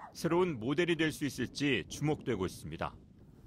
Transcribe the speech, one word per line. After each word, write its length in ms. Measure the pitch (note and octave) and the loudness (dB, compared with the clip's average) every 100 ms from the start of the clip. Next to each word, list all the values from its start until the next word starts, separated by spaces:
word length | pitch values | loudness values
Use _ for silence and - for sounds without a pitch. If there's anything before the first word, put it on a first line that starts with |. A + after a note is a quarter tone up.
| - | -18
새로운 480 | - E3+ E3+ F#3 C3 | -4 2 4 2 0
모델이 360 | A2 D3 F3 D#3+ | 0 2 2 4
될 160 | D#3+ | 2
수 120 | - | 0
있을지 600 | C#3+ - A#2 - C#3+ A2+ D#2 | -4 -2 -4 0 2 2 0
주목되고 560 | - D3 D3 - G#2+ | -2 0 0 0 0
있습니다. 500 | F2+ - D#2+ E2 D#2+ - - - - - | 0 -4 -10 -6 -6 -6 -20 -20 -20 -20